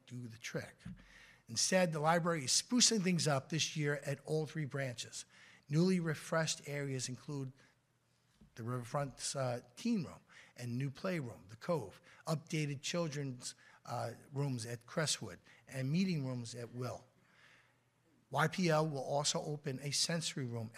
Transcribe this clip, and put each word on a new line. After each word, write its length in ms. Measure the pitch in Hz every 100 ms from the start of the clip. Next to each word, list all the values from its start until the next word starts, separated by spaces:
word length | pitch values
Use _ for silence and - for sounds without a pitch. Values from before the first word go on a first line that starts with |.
| -
do 200 | 123 123
the 80 | 113
trick. 360 | - 160 - - - - - - - - -
Instead, 440 | 110 - 185 180
the 60 | 156
library 440 | 151 170 170 165
is 80 | 127
sprucing 500 | - - 247 - 226
things 260 | 180 175 135
up 220 | 139 -
this 260 | 160 - 160
year 260 | 147 143 143
at 140 | 139 -
all 200 | 156 156
three 200 | 160 143
branches. 600 | 139 135 117 113 - - - - - -
Newly 300 | 147 185 185
refreshed 600 | 165 147 - 165 156 - -
areas 420 | 143 143 131 123
include 420 | 123 - 143 131 - - _ _ _ _ _ _ _ - -
the 80 |
Riverfront, 500 | 113 123 113 147 143 - - 139
uh, 200 | 131 120 - -
Teen 260 | 233 226
Room 180 | 117 82 - - - -
and 200 | 123 120
new 120 | 139
playroom, 520 | 131 190 175 123 92 95
the 60 | 110
Cove, 440 | - 165 98 - - - -
updated 540 | 156 - 160 147 139
children's, 760 | - 180 165 143 139 123 - - - - -
uh, 200 | 120 117 117 -
rooms 320 | 135 143 123 113
at 200 | 120 -
Crestwood, 520 | - 151 - 107 82 - - -
and 180 | 135 131
meeting 340 | 165 190 160 131
rooms 300 | 127 113 120
at 180 | 117 120
Will. 280 | 127 90 - _ _ _ - - _ _ _ _ _ _ -
Y 180 | 131 156
P 220 | 175 175
L 180 | 156 160
will 160 | 139
also 400 | - 143 147 165 156
open 340 | 147 151 131
a 80 | 143
sensory 540 | 131 - 170 160 - 127
room 240 | 117 113